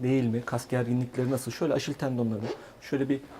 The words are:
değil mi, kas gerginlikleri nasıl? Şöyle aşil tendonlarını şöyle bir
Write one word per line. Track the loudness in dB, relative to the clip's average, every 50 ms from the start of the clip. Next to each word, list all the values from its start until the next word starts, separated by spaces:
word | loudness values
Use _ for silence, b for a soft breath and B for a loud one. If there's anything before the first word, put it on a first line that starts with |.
| 2
değil | 2 4 4 4
mi, | 4 2 0 0
kas | -2 -4 -4 -2 0
gerginlikleri | 0 0 2 2 2 2 0 0 0 0 0 2
nasıl? | 0 0 -2 -4
Şöyle | -4 -2 0 2 2
aşil | 2 0 -2 -4
tendonlarını | -2 -2 -2 0 0 0 0 0 -2 -2 -4 B B B B B B
şöyle | -6 -4 -2 0 2 2
bir | 0 -2 B B B B